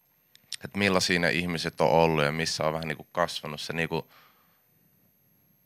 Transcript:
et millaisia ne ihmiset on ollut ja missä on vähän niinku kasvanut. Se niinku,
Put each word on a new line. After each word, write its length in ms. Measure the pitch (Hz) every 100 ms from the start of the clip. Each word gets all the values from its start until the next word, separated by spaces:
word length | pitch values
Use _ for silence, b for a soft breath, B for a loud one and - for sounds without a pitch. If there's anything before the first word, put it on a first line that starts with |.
| _ _ _ _ _ -
et 120 | - 98
millaisia 420 | 101 92 - 90
ne 100 | 87
ihmiset 500 | 80 87 82 82 -
on 80 | 73
ollut 340 | 82 82 78
ja 80 | 73
missä 320 | 80 80 - 78
on 60 |
vähän 160 | 80 80
niinku 180 | 73 -
kasvanut. 480 | - 85 - 78 76
Se 120 | -
niinku, 360 | 80 80 80 b b b b b b b _ _ _ _ _ _ _ _ _